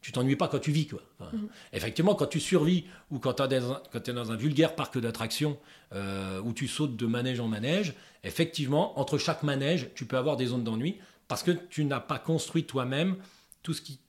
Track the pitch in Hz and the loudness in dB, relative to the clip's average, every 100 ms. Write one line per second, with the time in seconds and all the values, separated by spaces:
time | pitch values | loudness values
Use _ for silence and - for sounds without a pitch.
0 | - 127 131 147 170 139 - 151 151 92 | -6 0 2 2 2 0 2 0 0 -6
1 | - _ 87 226 208 - - - 117 - | -14 _ -8 -6 -6 -10 -10 -6 -4 2
2 | 170 208 143 156 - 180 151 180 - - | 4 4 2 0 2 4 6 4 2 -16
3 | - 139 131 123 135 131 123 135 - 120 | -10 -4 -2 0 2 2 0 -4 -6 -8
4 | - 123 113 113 135 139 160 160 139 131 | -6 -6 -4 -2 0 4 4 4 -2 -2
5 | 117 113 113 - 151 143 - - _ 95 | -2 -2 -4 0 0 -2 -10 -20 _ -6
6 | 98 98 95 95 107 113 135 - 151 113 | -4 -4 -4 -4 -4 -4 -4 -2 -2 0
7 | 120 120 127 123 117 107 120 180 190 - | 0 2 0 0 0 0 2 2 0 -4
8 | - - 92 - 165 - 139 143 196 - | -16 -12 -10 0 0 0 2 2 2 0
9 | 127 147 - 156 147 139 139 175 123 - | 0 0 0 0 0 0 2 0 -2 -8
10 | 113 131 135 135 127 123 113 110 143 202 | -2 0 2 2 2 0 0 0 -2 -4
11 | - - _ 123 - 175 - - 147 139 | -12 -20 _ -2 0 0 -2 -2 0 0
12 | - 135 - 160 - 165 160 131 123 135 | -2 -6 0 0 2 -2 0 -2 0 0
13 | 180 185 - - _ - - 156 - 135 | 0 0 -6 -20 _ -16 -6 -6 -6 -18